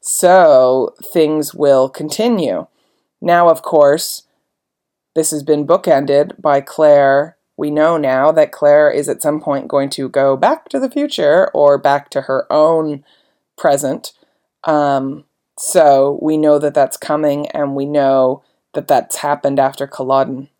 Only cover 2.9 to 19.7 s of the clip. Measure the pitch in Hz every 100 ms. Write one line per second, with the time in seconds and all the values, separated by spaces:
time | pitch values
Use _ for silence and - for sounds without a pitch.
2.9 | _ _ _ - 175 175 160 - 160 143
3.9 | 151 - - _ _ _ _ _ _ _
4.9 | _ _ - 170 151 147 147 143 185 185
5.9 | 143 139 143 147 - 156 143 139 - 156
6.9 | 147 139 139 156 _ _ - 151 147 156
7.9 | 165 143 131 147 156 151 - 147 147 151
8.9 | 139 143 131 151 151 151 139 - 143 139
9.9 | - 131 139 139 135 196 311 _ 269 262
10.9 | 285 285 - 147 165 190 - 143 143 143
11.9 | 143 143 143 131 135 - 151 156 165 156
12.9 | 143 _ _ _ _ _ - 165 143 139
13.9 | 143 - _ _ _ _ _ - 151 143
14.9 | 139 135 151 _ _ _ - - 190 151
15.9 | 139 139 143 156 156 151 147 147 143 135
16.9 | - - 156 151 143 147 - 143 139 139
17.9 | 147 135 135 131 139 _ _ _ - 147
18.9 | 123 - - 147 147 143 139 135